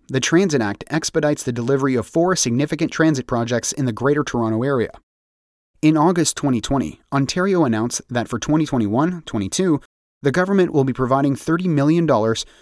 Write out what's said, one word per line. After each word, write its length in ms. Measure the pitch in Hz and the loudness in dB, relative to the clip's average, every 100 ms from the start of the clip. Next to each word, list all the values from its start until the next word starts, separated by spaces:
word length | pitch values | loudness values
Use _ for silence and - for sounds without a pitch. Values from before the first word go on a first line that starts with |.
| _ | _
the 140 | 131 | -2
Transit 400 | - 165 196 143 | 2 2 4 0
Act 240 | 104 104 - | -2 -6 -6
expedites 540 | 156 - 165 147 147 | -6 -2 -2 0 -2
the 80 | - | -4
delivery 440 | 120 117 139 135 123 | -4 0 0 0 -2
of 120 | - | -2
four 300 | 165 175 175 | 0 0 0
significant 560 | 127 117 151 156 165 | 0 0 -2 -2 -4
transit 340 | - 160 135 - | 2 2 2 -2
projects 460 | 120 117 120 - | -4 -2 -2 -4
in 120 | - 131 | -2 -4
the 60 | |
Greater 320 | 110 135 147 | 0 0 0
Toronto 400 | 143 120 110 110 | 0 -2 0 0
Area. 280 | 131 135 104 - _ _ _ _ _ _ _ _ | 0 0 -2 -6 _ _ _ _ _ _ _ _
In 140 | 156 156 | 2 4
August 400 | 165 175 151 - | 4 4 0 0
twenty 240 | 143 120 | 0 0
twenty, 400 | - 135 78 - _ | 0 -2 -4 -8 _
Ontario 540 | 139 135 180 190 185 139 | -2 0 0 0 2 2
announced 360 | 110 120 - - | 2 -2 -6 -6
that 200 | 120 113 | -6 -4
for 100 | 120 | -6
twenty 260 | - 156 151 | 0 0 0
twenty-one 560 | 131 104 113 165 175 | 0 0 0 0 -4
twenty-two, 580 | - 113 95 - 185 143 - _ _ _ | -6 -6 -4 -2 0 0 -4 _ _ _
the 100 | 139 | -2
government 400 | 139 185 196 175 | 0 2 2 2
will 140 | 147 135 | 2 0
be 80 | |
providing 420 | 123 127 135 143 135 | -2 0 2 2 -2
thirty 320 | - 165 180 | -2 -2 0
million 380 | 156 185 170 160 | 2 2 2 2
dollars 400 | 120 110 113 - - | 2 2 -2 -6 -18